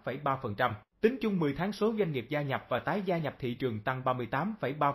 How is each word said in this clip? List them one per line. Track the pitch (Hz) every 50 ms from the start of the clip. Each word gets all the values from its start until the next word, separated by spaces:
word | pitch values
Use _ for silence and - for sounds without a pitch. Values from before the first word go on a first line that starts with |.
| -
phẩy | 123 123
ba | 143 147 139 135 131
phần | - 110 101
trăm. | - 123 120 107 - - _ _ -
Tính | - 226 269 247
chung | 233 220 202 175
mười | 160 143 135
tháng | 143 175 208
số | 208 - 208 226 233 208
doanh | 196 170
nghiệp | 143 123 117 131
gia | 147 147
nhập | 147 135 127 110 - -
và | 131 117
tái | - - 170 214 185
gia | 190 175 170
nhập | 151 131 - -
thị | 135 120 120
trường | - 135 123 110 107
tăng | 107 135 131 131 127
ba | 131
mươi | 127 127 120
tám | - - 135 170 220 220 -
phẩy | - 123
ba | 147 151 143 143